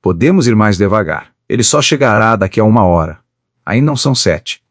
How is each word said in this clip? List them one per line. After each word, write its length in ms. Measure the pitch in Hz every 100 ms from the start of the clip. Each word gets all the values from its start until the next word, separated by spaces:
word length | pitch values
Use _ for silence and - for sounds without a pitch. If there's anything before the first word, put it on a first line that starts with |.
Podemos 460 | 95 85 135 190 120
ir 80 | 110
mais 220 | 107 90
devagar. 540 | 101 107 87 78 - _ _
Ele 140 | 120
só 180 | 113 147
chegará 540 | 139 147 131 107 110 113
daqui 240 | 95 -
a 40 |
uma 200 | 107 117
hora. 360 | 95 85 80 76 _ _ _ _ -
Aí 160 | 107
não 160 | 147 139
são 180 | 139 127
sete. 480 | 98 80 - - _